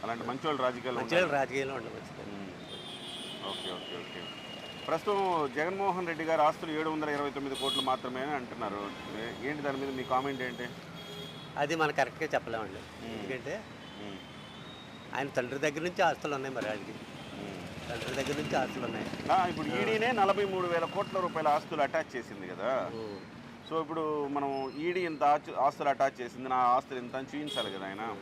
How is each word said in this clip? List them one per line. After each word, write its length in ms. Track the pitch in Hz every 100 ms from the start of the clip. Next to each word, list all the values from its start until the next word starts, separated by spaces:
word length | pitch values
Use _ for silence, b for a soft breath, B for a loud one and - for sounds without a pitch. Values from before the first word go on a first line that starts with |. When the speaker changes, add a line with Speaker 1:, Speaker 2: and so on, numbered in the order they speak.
Speaker 1:
అలాంటి 200 | 104 113
మంచి 240 | 113 135 160
వాళ్ళు 160 | 143
రాజకీయాల్లో 380 | 127 123 127 123
Speaker 2:
మంచి 140 | 113 165
వాళ్ళు 120 | 180
Speaker 1:
ఉండాలి. 140 | 143
Speaker 2:
రాజకీయాల్లో 340 | 131 131 135 135
ఉండవచ్చు. 580 | 113 117 - - 104
Speaker 1:
ఉమ్. 180 | 101 95 87 85 - - - - - - - 98
ఓకే, 220 | 95 95
ఓకే, 260 | 90 92 87
ఓకే. 240 | 85 90 87 - - - - - -
ప్రస్తుతం 640 | 156 208 202 190 170 143 127
జగన్మోహన్ 520 | 156 196 196 180 180
రెడ్డి 160 | 160
గారు 180 | 160 160
ఆస్తులు 300 | 151 160 170
ఏడు 180 | 156 160
వందల 200 | 156 151
ఇరవై 200 | 143 143
తొమ్మిది 260 | 139 139 131
కోట్లు 260 | 135 -
మాత్రమే 400 | 135 131 127 127
అని 100 | 135
అంటున్నారు. 600 | 151 123 117 110 101 101 92 - 104
ఏ-, 320 | 117 120 120
ఏంటి 120 | 151
దాని 160 | 143 135
మీద 120 | 139
మీ 140 | 131
కామెంట్ 380 | 123 131 139 135
ఏంటి? 260 | 127 120 123 - - - - - - - - -
Speaker 2:
అది 180 | 147 165
మనం 180 | 156
కరెక్ట్గా 360 | 147 127 - 156 131
చెప్పలేమండి. 680 | - 113 104 98 113 - 113
Speaker 1:
ఉమ్. 80 |
Speaker 2:
ఎందుకంటే 480 | 110 98 131 117 190 214 - - 101
Speaker 1:
ఉమ్. 160 | 104 95 - - - - - - - - - -
Speaker 2:
ఆయన 120 | 139
తండ్రి 320 | 131 123 135
దగ్గర 220 | 151 147
నుంచి 200 | 170 180
ఆస్తులు 340 | 175 147 156 143
ఉన్నాయి 200 | 135 127
మరి 140 | 104
ఆయనకి. 220 | 107 98
Speaker 1:
ఉమ్. 1000 | 110 - - - - 101 95 87 - -
Speaker 2:
తండ్రి 260 | 120 117 127
దగ్గర 260 | 135 143
నుంచి 140 | 151 160
ఆస్తులు 300 | 127 127 120
ఉన్నాయి. 460 | 110 107 - -
Speaker 1:
ఆ, 160 | 175 180
ఇప్పుడు 200 | 156 151
Speaker 2:
ఆ. 120 | 170
Speaker 1:
ఈడీనే 320 | 202 220 233
నలభై 340 | 240 196 196 202
మూడు 220 | 185 180
వేల 180 | 170 165
కోట్ల 340 | 180 202 190
రూపాయల 280 | 175 156 156
ఆస్తులు 340 | 147 151 160
అటాచ్ 340 | 139 160 156 131
చేసింది 320 | 110 101 92
కదా. 420 | 87 104 131 90
Speaker 2:
ఉమ్. 260 | 113 110 101 - - - - -
Speaker 1:
So 120 | 160
ఇప్పుడు 460 | 151 160 156 151 143
మనం 440 | 143 143 135 135 127
ఈడీ 220 | 165 180
ఇంత 240 | 175 156
ఆచు-, 320 | 143 147 156 104
ఆస్తులు 340 | 135 143 147
అటాచ్ 320 | 131 139 131
చేసింది, 280 | 120 113 131
నా 60 | 127
ఆస్తులు 440 | 123 123 135 131
ఇంత 160 | 123 131
అని 100 | 131
చూపించాలి 460 | 147 147 131 107
కదా 140 | 98 95
ఆయన. 300 | 95 113 95